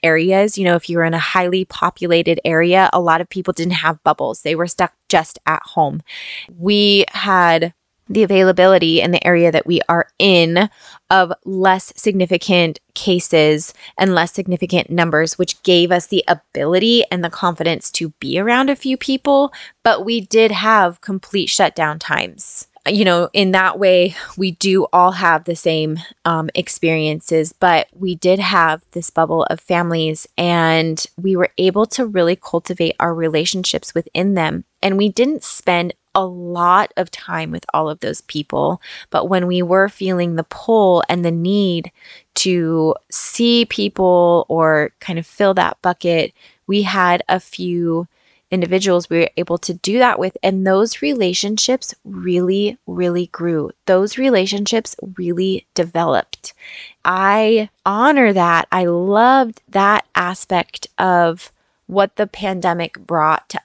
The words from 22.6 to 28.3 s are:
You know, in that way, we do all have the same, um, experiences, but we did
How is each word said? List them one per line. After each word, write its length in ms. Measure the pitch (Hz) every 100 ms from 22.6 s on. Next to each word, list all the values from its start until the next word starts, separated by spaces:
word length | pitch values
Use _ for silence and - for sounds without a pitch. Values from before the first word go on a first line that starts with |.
| - _ -
You 160 | 202
know, 240 | 214 175 175
in 200 | - 190
that 260 | 190 185 185
way, 380 | 196 180 180 - - -
we 160 | 190
do 340 | 170 196 190 -
all 200 | 180 180
have 320 | 180 180 160
the 100 | 170
same, 460 | 165 170 160 156 160 - -
um, 240 | 170 165 160
experiences, 960 | - - - 165 160 156 156 - 160 160
but 340 | - 180 160 -
we 200 | 180 190
did 240 | 165 180